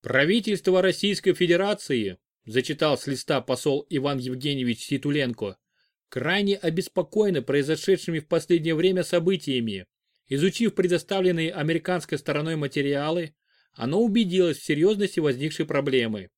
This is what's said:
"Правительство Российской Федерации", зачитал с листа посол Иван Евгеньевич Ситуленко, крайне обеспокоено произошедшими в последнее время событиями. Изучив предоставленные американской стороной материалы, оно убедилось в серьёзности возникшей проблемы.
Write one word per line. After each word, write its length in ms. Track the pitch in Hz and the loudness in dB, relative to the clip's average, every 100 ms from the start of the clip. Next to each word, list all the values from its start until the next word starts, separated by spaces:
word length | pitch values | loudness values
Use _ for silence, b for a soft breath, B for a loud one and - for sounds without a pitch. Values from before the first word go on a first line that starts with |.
"Правительство 800 | - 131 151 226 214 196 - 185 | 0 2 4 2 0 0 2 4
Российской 500 | 185 170 202 190 190 | 2 2 0 0 0
Федерации", 840 | 165 180 170 202 208 - 127 101 90 _ _ | 2 2 4 2 -4 -2 -2 -2 -8 _ _
зачитал 540 | - 117 131 143 156 135 | -4 -2 -2 0 0 0
с 80 | - | -2
листа 340 | 131 - 139 | -8 -2 -2
посол 460 | - 127 151 139 - | 0 -2 0 -2 -2
Иван 300 | 147 139 139 | -4 -2 -4
Евгеньевич 680 | 127 127 143 139 123 113 | -6 -6 -4 -2 -2 -4
Ситуленко, 720 | - 139 143 147 127 113 104 - _ _ _ _ _ | -4 -4 -2 -2 -2 -4 -8 -10 _ _ _ _ _
крайне 460 | 127 139 196 202 196 | -6 -2 0 0 0
обеспокоено 840 | 170 160 180 - 180 214 208 160 | -2 -2 -2 -4 -2 0 2 0
произошедшими 760 | 120 143 139 156 - 180 - 160 | 0 0 2 -2 2 0 0 -6
в 100 | - | -2
последнее 460 | 165 - 170 160 | -2 2 0 2
время 280 | 160 185 185 | 2 2 2
событиями. 840 | 165 175 170 185 147 127 113 98 92 _ _ _ _ | 0 2 2 0 0 -2 -2 -6 -12 _ _ _ _
Изучив 460 | 135 185 - 233 | 0 0 2 0
предоставленные 800 | - 185 175 - 196 185 165 160 | 2 0 0 0 0 2 2 -2
американской 640 | 156 147 165 165 180 - 143 | -2 -2 -2 0 -4 -2 -6
стороной 380 | - 147 160 156 | -2 -2 -2 -4
материалы, 760 | 143 151 139 143 151 175 160 _ _ _ _ | -2 -2 0 0 -2 -4 -6 _ _ _ _
оно 300 | - 120 175 | -8 -2 2
убедилось 560 | 233 214 196 185 175 147 | 2 2 2 4 2 0
в 60 | |
серьёзности 560 | - 151 180 208 196 - | -2 2 2 2 -2 0
возникшей 440 | 151 123 151 - | 0 0 -4 -4
проблемы. 640 | 151 143 139 131 117 104 95 | -2 0 2 2 0 -4 -10